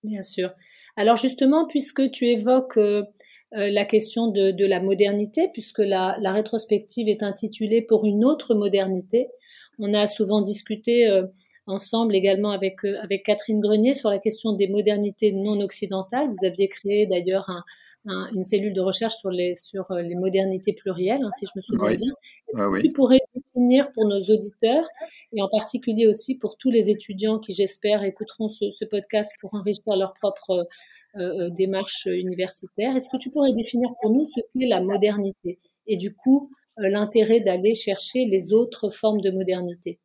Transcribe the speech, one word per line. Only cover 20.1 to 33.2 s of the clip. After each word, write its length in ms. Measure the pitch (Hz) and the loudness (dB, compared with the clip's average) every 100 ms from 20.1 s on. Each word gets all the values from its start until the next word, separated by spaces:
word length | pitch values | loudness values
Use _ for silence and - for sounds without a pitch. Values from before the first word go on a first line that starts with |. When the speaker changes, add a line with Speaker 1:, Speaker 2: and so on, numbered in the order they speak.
Speaker 1:
modernités 600 | 175 185 190 190 185 196 | -4 0 0 0 -2 -4
plurielles, 480 | - - 175 185 269 | -4 -6 -4 -2 0
hein, 60 | 233 | -2
si 160 | - 196 | -6 -10
je 60 | 196 | -10
me 60 | |
souviens 240 | 190 196 202 | -6 -2 0
Speaker 2:
Oui. 100 | 220 | 0
Speaker 1:
bien. 160 | 233 277 - - - | -2 -6 -18 -20 -12
Est-ce 80 | 220 | -2
Speaker 2:
Oui, 60 | |
Speaker 1:
que 100 | 101 | 0
Speaker 2:
oui. 100 | 95 | 2
Speaker 1:
tu 100 | 254 | 0
pourrais 280 | - 254 262 269 | 4 6 6 4
définir 560 | 254 - 254 247 254 277 | -12 -8 0 4 4 2
pour 120 | - | 0
nos 160 | 214 202 | 0 0
auditeurs, 640 | 190 214 208 _ 226 269 330 - 320 - _ | 2 2 2 _ 2 2 -2 -10 -16 -16 _
et 80 | 220 | -4
en 80 | 196 | -2
particulier 580 | 214 214 - - 220 226 | -2 -2 -6 -2 4 6
aussi 300 | 214 - 262 | 4 0 -4
pour 220 | 208 - | -6 -2
tous 120 | 262 | 2
les 200 | 233 196 | 2 4
étudiants 480 | 214 - 190 214 220 | 0 -2 -4 -2 -2
qui, 160 | 220 | -4
j'espère, 500 | 185 196 - 208 208 | -2 -2 0 0 0
écouteront 440 | 202 190 214 - 214 | 0 -6 -12 -6 -8
ce, 220 | 214 202 | -4 -6
ce 140 | - | -6
podcast 480 | 220 208 196 214 208 - | -6 -6 -2 -4 -4 -8
pour 140 | 190 | -12
enrichir 420 | 208 196 208 - 196 | -6 -4 -4 -2 -2
leur 160 | 190 | -2
propre, 380 | 190 202 196 - | -2 -4 -4 -4
euh, 120 | 185 175 - _ _ _ 208 | -4 -4 -12 _ _ _ -8
euh, 320 | 180 190 175 | -6 -4 -6
démarche 580 | 175 190 190 190 - - | -2 -2 0 -4 -6 -4
universitaire, 880 | 180 185 180 185 - - - 226 | -4 -4 -4 -6 -6 -14 -4 -2
est-ce 140 | 262 254 | 0 -2
que 80 | |
tu 140 | 262 | -4